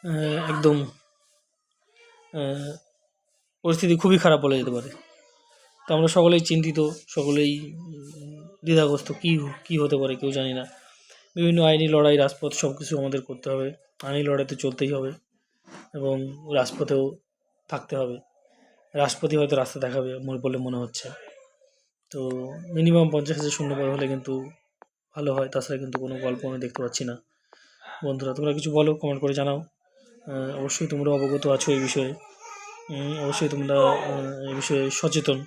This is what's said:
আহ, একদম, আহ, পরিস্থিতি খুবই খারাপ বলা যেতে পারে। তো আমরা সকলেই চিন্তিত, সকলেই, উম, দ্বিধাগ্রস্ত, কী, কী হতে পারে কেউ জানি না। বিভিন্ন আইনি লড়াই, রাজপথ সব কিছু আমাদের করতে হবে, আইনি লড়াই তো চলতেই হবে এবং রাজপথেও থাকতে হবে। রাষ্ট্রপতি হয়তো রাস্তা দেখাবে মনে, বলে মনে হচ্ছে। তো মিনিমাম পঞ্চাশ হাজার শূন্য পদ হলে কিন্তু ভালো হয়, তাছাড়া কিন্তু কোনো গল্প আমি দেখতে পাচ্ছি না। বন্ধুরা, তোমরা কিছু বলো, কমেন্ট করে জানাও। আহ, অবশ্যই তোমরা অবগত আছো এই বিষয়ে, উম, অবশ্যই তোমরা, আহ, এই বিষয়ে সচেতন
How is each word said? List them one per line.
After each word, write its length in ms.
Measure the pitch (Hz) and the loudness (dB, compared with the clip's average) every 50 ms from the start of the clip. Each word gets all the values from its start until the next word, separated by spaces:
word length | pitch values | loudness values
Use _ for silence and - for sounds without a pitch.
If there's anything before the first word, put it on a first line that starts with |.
| - | -4
আহ, 520 | 175 160 156 156 151 151 160 160 156 156 | -2 -2 0 0 0 -2 -2 -2 -2 -4
একদম, 260 | 151 151 151 147 147 143 123 - _ _ _ _ _ _ _ _ _ _ _ _ _ _ _ _ _ _ _ _ _ - _ _ _ _ _ - 156 | 4 4 4 4 4 0 -6 -10 _ _ _ _ _ _ _ _ _ _ _ _ _ _ _ _ _ _ _ _ _ -20 _ _ _ _ _ -8 -6
আহ, 380 | 143 139 139 143 143 143 147 156 _ _ _ _ _ _ _ _ _ _ _ _ _ _ _ _ | -6 -6 -6 -6 -8 -10 -12 -14 _ _ _ _ _ _ _ _ _ _ _ _ _ _ _ _
পরিস্থিতি 340 | _ 170 165 165 - 175 170 | _ 0 0 2 4 2 2
খুবই 220 | 165 - 190 190 175 | 4 6 6 6 8
খারাপ 220 | - 175 160 143 | 8 6 6 6
বলা 160 | 139 139 135 | 4 2 2
যেতে 140 | 131 123 127 | 2 0 -2
পারে। 200 | 120 120 120 - - - - _ - _ _ _ _ _ _ _ _ _ _ _ _ _ - - | -4 -6 -8 -10 -16 -20 -20 _ -20 _ _ _ _ _ _ _ _ _ _ _ _ _ -4 -2
তো 60 | 165 | 2
আমরা 140 | 156 160 160 | 4 4 4
সকলেই 320 | 160 185 170 170 175 170 | 6 6 6 8 6 6
চিন্তিত, 500 | 165 - 165 165 160 165 151 160 151 151 165 - - - | 4 2 0 0 2 0 0 0 0 0 -2 -8 -16 -8
সকলেই, 680 | - 156 139 143 147 147 147 143 147 147 151 151 160 | -6 -4 0 2 2 2 2 2 0 -2 -6 -10 -14
উম, 720 | 165 170 170 156 147 143 143 156 156 147 147 151 147 - - - _ - | -14 -14 -14 -16 -16 -16 -18 -18 -18 -18 -18 -18 -20 -20 -20 -20 _ 0
দ্বিধাগ্রস্ত, 480 | 160 165 160 156 143 147 143 - - | 4 6 6 6 6 2 0 -2 -6
কী, 260 | - - - 170 165 156 143 143 135 - - | -10 -2 0 2 2 2 0 -4 -10 -14 -8
কী 140 | - 170 156 | -4 0 0
হতে 180 | 147 143 147 | 2 2 2
পারে 200 | 139 135 131 131 | 2 2 0 -2
কেউ 160 | 123 135 139 | -2 -4 -2
জানি 200 | 135 139 131 131 127 | -2 -2 -2 -2 -4
না। 120 | 127 127 127 - - - - - _ _ _ - - _ _ _ | -6 -8 -10 -16 -20 -20 -20 -20 _ _ _ -20 -20 _ _ _
বিভিন্ন 280 | 175 170 170 170 170 165 | 0 2 4 6 6 6
আইনি 240 | 160 156 156 160 156 | 6 6 6 4 4
লড়াই, 280 | 156 151 147 147 147 | 6 6 8 8 8
রাজপথ 360 | 143 139 139 - - - 143 | 6 6 4 2 -4 -8 -6
সব 240 | - - - 139 135 | -4 -2 -2 -4 -4
কিছু 220 | - 151 - 156 143 | -4 -6 -6 -4 -4
আমাদের 240 | 135 135 135 135 | -2 -2 -4 -4
করতে 280 | 127 - 131 123 - 143 | -6 -6 -14 -10 -6 -4
হবে, 220 | 135 135 135 135 151 _ _ _ _ _ | -4 -2 -4 -6 -8 _ _ _ _ _
আইনি 200 | - 135 139 143 | -8 -4 -2 -2
লড়াই 240 | 147 143 143 139 139 | 0 0 0 0 0
তো 80 | 135 139 | -2 -4
চলতেই 380 | 127 - 135 123 - 143 135 | -4 -4 -4 -2 -2 -2 -2
হবে 200 | 143 135 131 135 151 - _ _ _ _ _ _ _ _ _ - - - - _ - | -2 -2 -4 -6 -8 -12 _ _ _ _ _ _ _ _ _ -20 -20 -20 -20 _ -10
এবং 220 | 151 135 135 135 135 135 135 139 147 156 151 147 | -4 -2 -2 -2 -2 -4 -8 -10 -14 -8 0 0
রাজপথেও 600 | 139 127 120 - - 156 139 143 135 135 139 - - _ _ _ _ _ _ _ _ _ _ | 0 0 0 -2 -4 -2 0 2 0 0 0 -4 -8 _ _ _ _ _ _ _ _ _ _
থাকতে 280 | - 139 - - 151 | -10 -10 -8 -6 -4
হবে। 220 | 135 131 123 123 127 _ _ _ _ _ _ _ _ _ _ _ _ _ _ _ | -4 -4 -4 -6 -12 _ _ _ _ _ _ _ _ _ _ _ _ _ _ _
রাষ্ট্রপতি 420 | 147 143 131 - - - 151 151 | 0 0 0 0 -2 -2 0 2
হয়তো 200 | 151 147 139 143 | 2 4 4 4
রাস্তা 240 | 135 127 127 - 139 | 2 2 0 -4 -6
দেখাবে 380 | 131 123 123 139 131 127 127 131 | -6 -2 -2 -2 -4 -4 -6 -8
মনে, 200 | 131 135 131 127 | -8 -8 -8 -4
বলে 200 | 123 135 131 131 | -2 -2 -2 -2
মনে 200 | 127 127 127 123 | -4 -4 -4 -6
হচ্ছে। 320 | 123 120 - - - 127 135 - - - - - - _ _ _ _ _ _ _ _ _ _ _ _ _ | -6 -6 -10 -12 -12 -12 -16 -18 -20 -20 -20 -20 -20 _ _ _ _ _ _ _ _ _ _ _ _ _
তো 200 | - 139 131 131 127 127 127 131 139 165 175 175 175 | -10 -8 -6 -6 -6 -6 -8 -10 -12 -14 -12 -6 0
মিনিমাম 360 | 160 160 170 165 170 165 156 | 4 4 6 8 6 6 6
পঞ্চাশ 260 | 147 151 147 143 160 | 4 0 0 0 -4
হাজার 140 | 156 147 147 | -2 -2 -4
শূন্য 240 | 147 - 151 143 139 | -4 -2 -4 -4 -2
পদ 100 | 135 139 | -2 -2
হলে 240 | 135 135 139 143 135 | -2 0 -2 -2 -2
কিন্তু 420 | 135 131 131 135 135 131 131 147 160 _ _ _ _ _ - _ _ _ _ _ _ | -2 -4 -4 -6 -6 -6 -6 -10 -16 _ _ _ _ _ -20 _ _ _ _ _ _
ভালো 180 | 156 147 147 135 | -4 -2 -2 0
হয়, 140 | 135 135 131 | 0 -2 -2
তাছাড়া 300 | - 135 127 - 143 131 | -4 -6 -6 -4 -8 -8
কিন্তু 200 | 135 131 123 123 | -8 -6 -6 -6
কোনো 200 | 131 127 131 127 | -6 -6 -8 -4
গল্প 280 | 131 127 127 123 - | -4 -4 -4 -4 -6
আমি 120 | 131 131 127 | -6 -6 -6
দেখতে 240 | 123 120 120 - | -8 -8 -6 -6
পাচ্ছি 220 | 127 120 123 - 131 | -8 -6 -6 -6 -6
না। 120 | 123 120 123 _ _ _ _ _ _ _ _ _ _ _ _ - - - - - | -6 -8 -12 _ _ _ _ _ _ _ _ _ _ _ _ -20 -20 -16 -8 -6
বন্ধুরা, 300 | 143 135 131 135 135 127 | -4 -4 -4 -4 -6 -4
তোমরা 180 | 131 147 147 | -2 -2 -2
কিছু 180 | 143 151 147 160 | -2 -2 -2 0
বলো, 240 | 147 151 151 156 156 | 2 4 4 4 2
কমেন্ট 260 | 156 - 147 139 135 | 0 -2 -4 -4 -2
করে 140 | 143 139 139 | -2 -2 -2
জানাও। 300 | 143 139 143 139 147 165 _ _ _ _ _ _ _ _ _ _ - | 0 0 -2 -2 -4 -6 _ _ _ _ _ _ _ _ _ _ -20
আহ, 400 | _ - 139 135 131 131 143 139 | _ -10 -8 -8 -8 -6 -6 -6
অবশ্যই 260 | 135 135 - - 165 | -6 -6 -4 -4 -4
তোমরা 240 | 151 151 143 143 147 | -4 -2 0 0 2
অবগত 360 | 143 139 139 135 139 139 139 | 2 2 2 0 0 0 2
আছো 260 | 147 135 135 - 156 | 2 2 2 2 2
এই 60 | 143 135 | 2 2
বিষয়ে, 360 | 135 127 - 143 131 131 143 - - - - - - - - - - - 427 - - - | 0 0 -2 -2 -2 -2 -6 -10 -14 -20 -20 -20 -20 -18 -18 -16 -16 -18 -18 -20 -16 -14
উম, 300 | 151 139 139 143 151 156 | -10 -8 -6 -6 -6 -4
অবশ্যই 300 | 147 139 143 - 160 147 | -4 -4 -2 -2 -2 -2
তোমরা, 320 | 147 143 139 139 139 139 | -2 -2 -2 2 4 4
আহ, 680 | 135 135 139 139 - 147 143 139 135 135 139 135 135 139 | 6 4 4 2 -2 -4 -4 -6 -6 -6 -8 -8 -8 -8
এই 60 | 135 | -8
বিষয়ে 360 | 135 139 - 151 139 135 135 | -6 -4 0 0 0 0 0
সচেতন 540 | - - - 160 156 156 147 - 139 135 143 | -2 -2 -2 0 0 0 0 0 -2 -2 -4